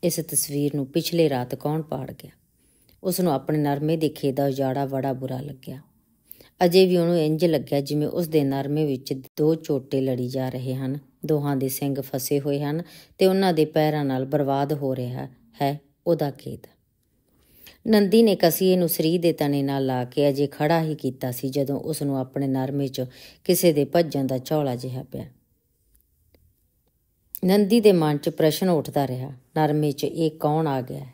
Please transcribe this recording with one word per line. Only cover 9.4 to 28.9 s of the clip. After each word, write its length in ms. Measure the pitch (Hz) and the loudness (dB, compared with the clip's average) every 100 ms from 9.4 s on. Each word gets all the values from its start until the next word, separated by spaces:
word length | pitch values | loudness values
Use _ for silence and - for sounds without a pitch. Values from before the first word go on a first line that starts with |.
| 151 | 0
ਝੋਟੇ 460 | 160 - 143 127 135 | 0 -2 -4 -2 -2
ਲੜੀ 280 | 135 123 123 | -2 -2 -4
ਜਾ 200 | 135 131 | -4 -6
ਰਹੇ 260 | 127 127 | -6 -6
ਹਨ, 240 | 131 131 143 - _ 147 | -6 -6 -8 -10 _ -2
ਦੋਹਾਂ 300 | 151 143 139 | -2 0 -2
ਦੇ 120 | 131 | -2
ਸਿੰਗ 300 | 131 143 135 | -4 -4 -4
ਫਸੇ 420 | 131 135 131 143 | -6 -8 -2 -2
ਹੋਏ 200 | 139 143 | 0 -2
ਹਨ 220 | 143 156 175 - - _ | -2 -6 -8 -18 -20 _
ਤੇ 80 | 190 | 2
ਉਹਨਾਂ 260 | 190 190 | 4 2
ਦੇ 120 | 160 | 2
ਪੈਰਾਂ 400 | 151 160 151 151 | 2 2 2 0
ਨਾਲ 200 | 139 131 | -2 -2
ਬਰਬਾਦ 480 | 131 143 139 139 143 | -2 0 0 0 0
ਹੋ 240 | 147 139 131 | -2 -2 -4
ਰਿਹਾ 320 | 123 123 135 - _ - | -4 -8 -10 -16 _ -4
ਹੈ 180 | 143 147 _ _ - | -4 -4 _ _ -2
ਉਹਦਾ 240 | 165 147 | 0 0
ਖੇਤ। 300 | 135 - - - _ _ _ _ _ _ _ _ _ - - - | -6 -14 -14 -18 _ _ _ _ _ _ _ _ _ -20 -12 2
ਨੰਦੀ 360 | 214 202 220 | 4 6 6
ਨੇ 140 | 226 185 | 6 6
ਕਸੀਏ 360 | 165 160 185 185 | 2 4 2 4
ਨੂੰ 120 | 170 | 2
ਸਰੀਰ 320 | - 160 175 | 0 0 2
ਦੇ 120 | 165 | 0
ਤਣੇ 300 | 156 147 143 | 0 0 0
ਨਾਲ 240 | 139 139 131 | 0 -2 -2
ਲਾ 180 | 127 | -2
ਕੇ 240 | 127 - 143 | -4 0 2
ਅਜੇ 180 | 139 143 | 2 -2
ਖੜਾ 360 | - 151 165 | 0 0 2
ਹੀ 120 | 160 | 0
ਕੀਤਾ 360 | 151 135 131 131 | -4 -6 -4 -6
ਸੀ 180 | 123 135 | -6 -4
ਜਦੋਂ 320 | 139 135 139 | -2 -2 -4
ਉਸ 220 | - 151 | -6 -4
ਨੂੰ 160 | 143 135 | -2 -2
ਆਪਣੇ 280 | 131 143 139 | -4 -4 -2
ਨਰਮੇ 420 | 135 131 143 139 | -2 -2 -4 -4
'ਚ 160 | 131 127 - - - | -4 -8 -10 -20 -12
ਕਿਸੇ 280 | - 175 175 | -2 4 4
ਦੇ 120 | 147 | 4
ਭੱਜਣ 420 | 139 170 165 139 131 | 2 2 0 0 -2
ਦਾ 120 | 131 | -4
ਝੌਲਾ 380 | 127 156 143 123 | -2 -2 0 -4
ਜਿਹਾ 260 | 127 127 | -6 -10
ਪਿਆ। 220 | - 135 - _ _ _ _ _ _ _ _ _ _ _ _ _ _ _ _ _ _ _ _ - | -10 -12 -14 _ _ _ _ _ _ _ _ _ _ _ _ _ _ _ _ _ _ _ _ -4
ਨੰਦੀ 360 | 180 202 202 233 | 2 4 4 6
ਦੇ 120 | 214 | 6
ਮਨ 260 | 180 156 147 | 6 4 2
'ਚ 100 | 165 | -2
ਪ੍ਰਸ਼ਨ 400 | 156 156 151 190 | 2 2 2 2
ਉੱਠਦਾ 380 | 170 - | 2 0